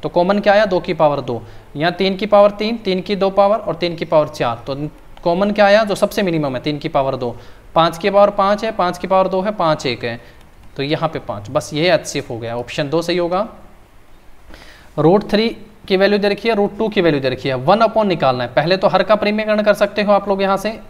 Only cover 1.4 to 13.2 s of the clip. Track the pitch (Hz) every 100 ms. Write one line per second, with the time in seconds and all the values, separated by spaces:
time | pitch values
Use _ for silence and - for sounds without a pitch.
1.4 | 107 - - 143 165 175 196 190 214 208
2.4 | 202 202 214 226 202 185 180 202 196 196
3.4 | 202 220 214 165 175 165 170 160 151 -
4.4 | 135 117 - 139 147 - - - 175 175
5.4 | 202 208 202 208 220 190 202 - 196 165
6.4 | 147 127 131 147 147 143 135 131 127 113
7.4 | - - - - 165 165 208 196 202 202
8.4 | 196 208 220 214 180 175 180 190 190 185
9.4 | 196 214 170 151 143 117 120 117 - -
10.4 | - - - - 139 156 160 147 - 101
11.4 | 101 135 147 147 175 160 - 147 131 117
12.4 | 113 117 131 - 147 160 170 175